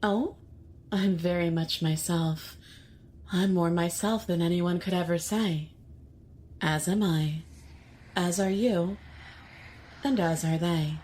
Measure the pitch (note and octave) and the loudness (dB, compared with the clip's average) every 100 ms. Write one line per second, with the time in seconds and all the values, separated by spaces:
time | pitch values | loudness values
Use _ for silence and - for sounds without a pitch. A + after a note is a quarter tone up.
0 | G#3+ G3+ D4+ - - - - - - G3 | 2 2 0 -6 -20 -20 -20 -20 -6 0
1 | G3 F3+ E3+ F3 E3+ E3 D#3+ - D#3+ D#3 | 2 2 2 2 2 2 0 0 0 0
2 | - E3+ E3 D#3 - - - - - - | 0 0 2 -2 -6 -18 -20 -20 -20 -20
3 | - - - F3+ F#3+ F#3 E3+ F3 E3+ F3 | -20 -20 -4 0 2 4 4 4 2 0
4 | G3+ A3 - F3 E3+ F3 F3 F3 F3+ F3+ | 0 0 0 0 2 2 2 0 0 0
5 | E3+ E3+ D#3+ G#3+ G#3+ D#3+ D3+ - - - | 2 0 0 0 2 0 -4 -12 -20 -20
6 | - - - - - - D#3+ D#3 D3+ G3 | -20 -20 -20 -20 -20 -4 0 0 2 2
7 | G#3 D#3+ D#3 D#3 D#3+ - - - - - | 4 2 0 -2 -10 -20 -20 -20 -20 -20
8 | - - F3 F3 G3 G3 A#3+ G3 E3+ G3+ | -10 -2 -2 0 0 2 2 2 0 -4
9 | - - - - - - - - - - | -12 -20 -18 -20 -20 -20 -20 -20 -20 -6
10 | C#4+ C4 E3+ D#3+ D#3+ D#3+ E3+ E3+ D3+ D#3 | 0 2 2 2 0 0 2 2 0 -4